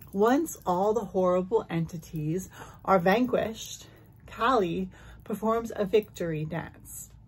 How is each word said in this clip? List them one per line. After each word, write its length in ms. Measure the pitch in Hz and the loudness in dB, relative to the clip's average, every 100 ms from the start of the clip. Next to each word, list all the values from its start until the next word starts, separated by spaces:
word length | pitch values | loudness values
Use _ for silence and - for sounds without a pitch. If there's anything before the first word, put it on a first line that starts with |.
| - | -10
Once 440 | 190 208 262 330 - - | 2 4 4 2 -4 -2
all 280 | 180 202 | 2 2
the 120 | 220 208 | 2 0
horrible 600 | 190 185 180 185 226 208 | 0 2 2 2 0 0
entities 800 | 170 160 170 - 160 151 165 190 - - - | -4 -4 -6 -10 -6 -4 -4 -6 -14 -18 -16
are 160 | - 190 | 2 4
vanquished, 880 | 175 202 247 208 - 226 - - - - - - - | 6 4 4 0 -2 -4 -12 -16 -18 -20 -20 -20 -18
Kali 640 | - 226 262 185 170 185 - - - | -4 2 2 2 -2 -6 -8 -20 -20
performs 480 | - 208 214 226 233 | -10 -4 0 0 -2
a 120 | - 208 | -4 2
victory 580 | 220 214 - 175 156 | 2 0 -4 -4 -4
dance. 680 | 156 165 - - - - - - | -4 -6 -8 -12 -18 -18 -18 -20